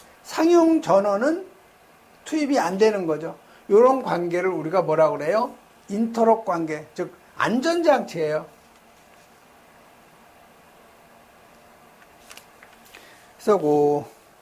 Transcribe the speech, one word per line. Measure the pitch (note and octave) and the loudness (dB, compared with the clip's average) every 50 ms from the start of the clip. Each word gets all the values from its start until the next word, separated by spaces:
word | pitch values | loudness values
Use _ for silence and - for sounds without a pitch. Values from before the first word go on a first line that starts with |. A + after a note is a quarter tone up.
| - - - _ - | -20 -20 -20 _ -20
상용 | - - - D#4+ E4 F4 E4+ E4 E4 E4 D#4 - | -10 -4 0 2 4 4 6 6 4 2 2 2
전원은 | D#3 E3+ G3 G3 G#3 G3+ G3+ A#3 D4 D#4+ F#4 F#4+ - - - _ _ _ _ _ _ _ _ _ _ _ _ - | 2 2 2 2 2 0 0 0 -2 -2 -4 -6 -12 -20 -20 _ _ _ _ _ _ _ _ _ _ _ _ -12
투입이 | - D4 D#4 D4 B3+ C#4+ - | -8 -6 -4 -2 -2 0 0
안 | - E3+ F#3 | -2 -2 0
되는 | F#3+ A3 A3 G#3+ G3 F3+ | 2 2 2 2 0 -2
거죠. | E3 D#3 D3+ D#3+ E3 E3 - - - - - - - | -4 -4 -6 -6 -10 -14 -16 -20 -20 -20 -20 -4 2
요런 | G3 G#3 A#3+ B3+ C4+ C4+ - | 4 6 6 6 4 2 -2
관계를 | G3 E3+ F3 F3 F3 E3+ F3 F3+ F#3+ | -4 -4 -4 -2 -4 -4 -4 -2 -2
우리가 | F3+ D#3+ D3+ D#3 F3 F#3+ E3+ | -4 -4 -4 -4 -2 -2 -2
뭐라 | D#3 D#3 D#3 D#3+ D3+ | 0 2 2 2 2
그래요? | D3 C#3+ D3 D#3 F#3+ A3 A#3+ C#4+ - - _ _ _ _ _ - | 0 -2 -4 -2 -2 -2 -2 -4 -8 -12 _ _ _ _ _ -10
인터록 | G3+ G3+ A#3 A3+ A3+ A3+ A3+ A3+ A3+ A3 A3+ | -6 -4 -4 -4 -2 0 2 2 2 2 0
관계, | - F3 E3+ E3 D#3 D#3 D3+ D3+ - - | -4 -4 -4 -4 -6 -8 -10 -12 -12 -10
즉 | - F3+ - - - - - - | -10 -10 -10 -12 -16 -20 -18 -8
안전장치예요. | - - D3+ G#3 B3+ - E4 E4+ F4 E4 E4 C#4 B3 A3 - - E3 D#3 D3+ D3+ D#3 E3 - - - _ _ _ _ _ _ _ _ _ _ _ _ _ _ _ _ _ _ _ _ _ _ _ - - _ _ _ _ _ _ _ - - - _ - - _ _ _ _ _ _ - - _ _ _ _ _ - _ _ _ _ - - - - - - - _ - - - - - - - - - - - - - - - _ - - - - - - - - - - - - - - - | -6 -4 -2 -2 -2 -2 -2 -2 0 2 2 2 2 0 -4 -6 -6 -4 -4 -4 -6 -8 -10 -16 -20 _ _ _ _ _ _ _ _ _ _ _ _ _ _ _ _ _ _ _ _ _ _ _ -20 -20 _ _ _ _ _ _ _ -20 -20 -20 _ -20 -20 _ _ _ _ _ _ -20 -20 _ _ _ _ _ -20 _ _ _ _ -20 -20 -20 -20 -20 -20 -20 _ -20 -20 -20 -20 -20 -20 -20 -20 -20 -20 -20 -20 -20 -20 -20 _ -20 -20 -20 -20 -20 -20 -20 -20 -20 -20 -20 -20 -20 -20 -20
그래서 | - - - G#3+ F#3 | -6 -2 0 0 2
그 | D#3 D3+ D3 D3 D3 D3 D3 C#3+ C#3+ - - - _ _ _ _ | 2 2 2 4 4 2 2 0 -4 -8 -16 -20 _ _ _ _